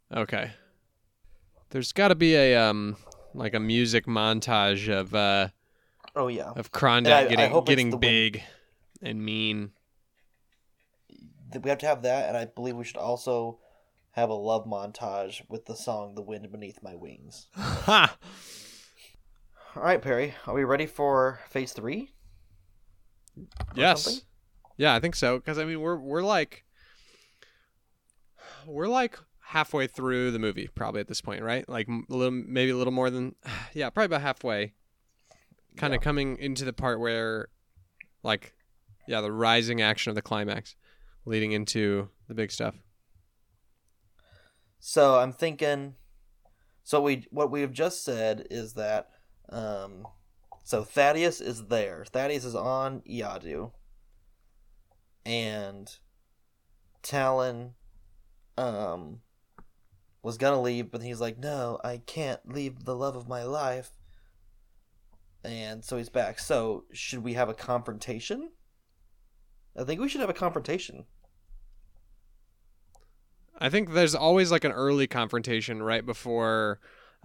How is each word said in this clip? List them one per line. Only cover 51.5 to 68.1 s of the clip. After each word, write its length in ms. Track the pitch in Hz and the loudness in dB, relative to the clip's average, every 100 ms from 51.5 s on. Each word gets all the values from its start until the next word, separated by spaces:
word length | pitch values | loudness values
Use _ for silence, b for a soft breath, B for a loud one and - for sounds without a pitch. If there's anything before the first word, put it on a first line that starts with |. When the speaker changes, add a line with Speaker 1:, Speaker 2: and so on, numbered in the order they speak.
| 113 104 | -8 -2
Speaker 2:
there. 380 | 117 98 82 - | -2 -2 -6 -8
Thaddeus 360 | 127 139 143 123 | -4 -2 -4 -6
is 100 | 113 | -4
on 460 | 120 131 135 131 | -2 -2 -4 -8
Iadu. 720 | - 117 104 95 82 73 113 - - - _ _ _ _ _ _ _ _ _ _ _ _ 117 | -10 -8 -8 -10 -10 -10 -10 -16 -20 -20 _ _ _ _ _ _ _ _ _ _ _ _ -6
And 640 | 117 113 107 98 98 101 - _ _ _ _ _ _ _ _ _ _ | -4 -4 -6 -10 -12 -18 -20 _ _ _ _ _ _ _ _ _ _
Talon, 680 | - 143 131 131 127 120 123 - - - - - - _ _ - | -6 -2 0 0 -2 -4 -12 -18 -20 -20 -20 -20 -20 _ _ -6
um, 640 | 127 104 101 87 78 113 _ _ _ - - _ _ _ _ _ | -4 -4 -6 -8 -10 -16 _ _ _ -20 -20 _ _ _ _ _
was 160 | 113 117 | -10 0
gonna 240 | 135 135 | 2 2
leave, 280 | 123 120 113 | 0 -2 -6
but 140 | 117 | -8
he's 180 | 120 113 | -10 -6
like, 160 | 117 117 | -6 -6
"No, 420 | 147 143 120 113 | -8 -6 -6 -6
I 140 | 123 120 | -8 -10
can't 500 | - 160 139 - - | -10 -6 -6 -6 -8
leave 320 | 143 135 127 120 | -8 -8 -8 -8
the 100 | 127 | -4
love 200 | 139 127 | -4 -6
of 120 | 123 | -8
my 160 | 123 | -8
life." 480 | 120 151 131 127 127 - - - - _ - _ _ _ _ _ _ - _ _ | -6 -4 -4 -4 -10 -20 -20 -20 -20 _ -20 _ _ _ _ _ _ -20 _ _
And 400 | 107 117 110 110 - | -14 -10 -10 -12 -8
so 120 | 123 | -8
he's 120 | 117 | -4
back. 300 | 127 104 - | -2 -2 -4
So 460 | - 135 113 104 - | -2 0 0 -4 -10
should 280 | - - 123 | -12 -10 -8
we 100 | 117 | -4
have 160 | 120 113 | -2 -2
a 40 | |
confrontation? 960 | 110 - 123 117 110 - | -2 -4 -4 -4 -10 -8